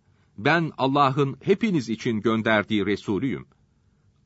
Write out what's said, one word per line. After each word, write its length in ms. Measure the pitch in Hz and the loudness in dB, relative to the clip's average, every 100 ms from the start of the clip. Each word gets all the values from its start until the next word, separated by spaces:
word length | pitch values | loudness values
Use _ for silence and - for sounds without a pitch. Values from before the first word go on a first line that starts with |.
| _ _ _ - | _ _ _ -2
ben 340 | 123 165 156 - | 2 2 0 -2
Allah'ın 600 | 135 143 139 135 139 - | 0 2 2 2 -2 -2
hepiniz 480 | - 202 226 170 113 | -2 0 0 -2 -2
için 320 | 107 135 107 | -4 -4 -2
gönderdiği 640 | 113 110 110 110 95 107 | 0 0 2 2 2 -2
Resulüyüm." 640 | 98 98 - 95 135 71 64 _ _ _ _ _ _ _ | 0 -2 -2 -2 -2 -6 -12 _ _ _ _ _ _ _